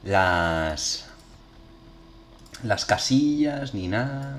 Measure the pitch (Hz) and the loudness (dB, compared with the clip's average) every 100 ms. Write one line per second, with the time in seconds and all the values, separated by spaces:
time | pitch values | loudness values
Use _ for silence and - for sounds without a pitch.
0 | 92 98 92 87 85 82 80 76 - - | 2 2 4 2 2 0 -2 -4 -6 -6
1 | - - - - - - - - - - | -10 -20 -20 -20 -20 -20 -20 -20 -20 -20
2 | - - - - - - 113 98 - 104 | -20 -20 -20 -20 -20 -10 -2 -2 2 0
3 | - 131 147 147 147 143 135 101 90 104 | 4 4 4 2 0 -2 -6 -6 -2 -2
4 | 135 135 139 | -2 -4 -8